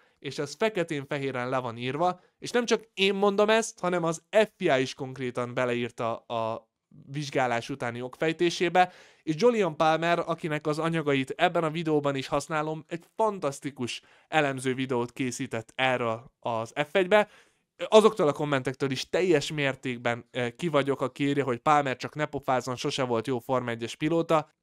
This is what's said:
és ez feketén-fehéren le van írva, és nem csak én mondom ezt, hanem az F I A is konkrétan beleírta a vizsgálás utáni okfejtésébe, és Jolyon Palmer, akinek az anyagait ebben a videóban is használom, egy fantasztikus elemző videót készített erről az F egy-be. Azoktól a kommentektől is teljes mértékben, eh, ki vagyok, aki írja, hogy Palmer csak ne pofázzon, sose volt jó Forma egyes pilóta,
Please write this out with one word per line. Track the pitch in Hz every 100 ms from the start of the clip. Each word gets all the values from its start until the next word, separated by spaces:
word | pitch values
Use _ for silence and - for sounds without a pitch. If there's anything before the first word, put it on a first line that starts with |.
| _ _
és | 135 147
ez | 143 -
feketén-fehéren | 220 202 165 147 131 143 135 127 123
le | 131
van | 123 117
írva, | 123 143 180 180 _ _
és | -
nem | 240 240
csak | 220 -
én | - 190
mondom | 202 202 196 208
ezt, | 220 226 -
hanem | 180 180
az | 165 160 -
F | 208 208 -
I | 180
A | 131
is | 135
konkrétan | - 131 131 123 120 120
beleírta | 123 127 120 120 - 117 113
a | - 117 113 113 - _ _ 101 -
vizsgálás | 143 139 143 127 120 117
utáni | 139 123 120
okfejtésébe, | 123 - 160 165 170 170 175 180 180 - - _
és | - 156
Jolyon | 233 226 175 151
Palmer, | 160 160 170 170
akinek | 170 165 160 151 156
az | 151
anyagait | 160 165 147 139 131
ebben | - 175 170
a | 160
videóban | 160 160 151 143 135
is | 131
használom, | 147 - 156 156 160 -
egy | 170 - -
fantasztikus | 220 196 147 139 143 131 120 - - _ _
elemző | 156 143 135 131
videót | 127 131 123 120
készített | - 127 - 131 113 - -
erről | 131 123 117 113 131 _
az | 123 113 113 - 147
F | 196
egy-be. | 185 208 202 - _ _ _ - 170
Azoktól | 214 214 214 151
a |
kommentektől | 139 147 139 131 127 139
is | 127 -
teljes | 165 190 147 -
mértékben, | 151 139 131 131 120 123 120 -
eh, | 131 120
ki | 120 175
vagyok, | 147 139 131
aki | 131 -
írja, | 143 143
hogy | 131 120
Palmer | 156 147 139 123
csak | 127 151
ne | 151
pofázzon, | 139 - 127 131 123
sose | 151 139
volt | 127 113 123
jó | 123
Forma | - 127 123
egyes | 117 117 -
pilóta, | 156 165 160 160 151 _